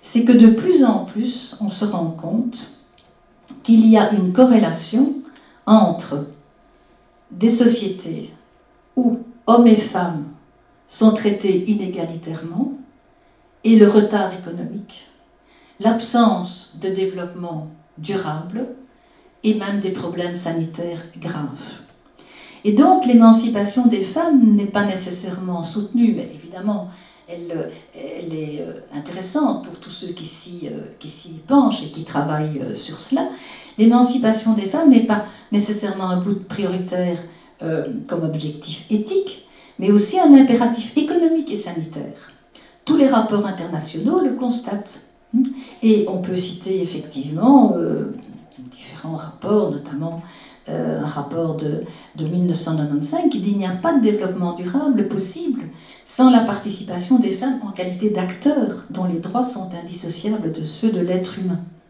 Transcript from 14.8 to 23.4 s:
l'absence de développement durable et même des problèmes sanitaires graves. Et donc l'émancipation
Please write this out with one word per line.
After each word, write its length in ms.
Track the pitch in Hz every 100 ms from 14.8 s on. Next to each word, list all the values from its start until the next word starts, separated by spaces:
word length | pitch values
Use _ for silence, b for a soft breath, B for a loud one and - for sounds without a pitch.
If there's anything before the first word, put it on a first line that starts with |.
| - - - _ _ _ b b b b
l'absence 1000 | 226 226 - 240 220 185 180 - - 160
de 80 | 190
développement 800 | 190 190 180 175 175 175 156 151 - _ -
durable 680 | 156 196 151 156 180 220 - - - b b b b _
et 100 | 214
même 260 | 208 196 202
des 120 | 185
problèmes 440 | - 175 175 175
sanitaires 680 | 180 170 165 160 - 170 165 - -
graves. 640 | 160 160 139 - - - - _ _ _ B B B B
Et 100 | 208
donc 320 | 208 339 370
l'émancipation 840 | 247 233 226 226